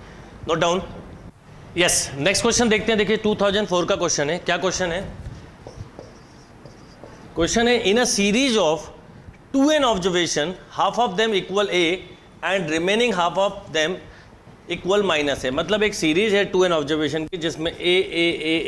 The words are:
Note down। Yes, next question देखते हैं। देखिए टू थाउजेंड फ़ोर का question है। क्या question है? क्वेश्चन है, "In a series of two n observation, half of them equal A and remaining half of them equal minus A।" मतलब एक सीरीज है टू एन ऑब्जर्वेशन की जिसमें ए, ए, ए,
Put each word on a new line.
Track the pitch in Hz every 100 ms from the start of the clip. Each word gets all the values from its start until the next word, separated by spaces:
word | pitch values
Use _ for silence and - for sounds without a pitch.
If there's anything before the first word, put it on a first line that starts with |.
| - - - - -
Note | 170
down। | 175 185 - - - - - - - - - -
Yes, | 175 - - 135
next | 160 196
question | 233 220 233
देखते | 214 214
हैं। | 220
देखिए | 202 214
टू | 214 202
थाउजेंड | 202 196 208
फ़ोर | 180 165
का | 196
question | 165 160 147
है। | 175
क्या | - 175
question | 185 170 180
है? | 170 196 - - - - - - - - - - - - - - - - - - - - - - -
क्वेश्चन | 165 220 233
है, | 240 185
"In | 220
a | 247
series | 196 202 214 269 220
of | 160 160 - - - - - - - 269
two | 277
n | 311 262
observation, | 202 185 175 165 156 156 185 - -
half | 180 185
of | 240 185
them | 226 196
equal | - 196 196
A | 175 160 185 - - - - 165
and | 196 156
remaining | 160 175 214 247 180
half | 170 170
of | 196 196 -
them | 160 156 180 - - - - - - -
equal | 175 180 208 196
minus | 156 143 131 131
A।" |
मतलब | 143 175 208
एक | 208 208
सीरीज | 156 156 220
है | 202 196
टू | 190 185
एन |
ऑब्जर्वेशन | 160 139 156 151 156 156
की | 180
जिसमें | 160 139 165
ए, | - 170 180
ए, | - 165 170 160
ए, | 156 160